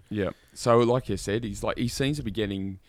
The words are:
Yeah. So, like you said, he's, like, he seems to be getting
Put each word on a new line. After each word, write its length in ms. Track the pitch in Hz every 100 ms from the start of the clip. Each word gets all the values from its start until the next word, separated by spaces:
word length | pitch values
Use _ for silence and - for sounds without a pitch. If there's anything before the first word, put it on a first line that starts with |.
| _
Yeah. 200 | 107 92 - _
So, 240 | - 123 117
like 280 | 120 123 -
you 80 | 98
said, 280 | - 104
he's, 180 | 117 101
like, 160 | 110 -
he 80 | 123
seems 280 | - 139 147
to 60 |
be 60 | 117
getting 480 | 98 104 98 95 95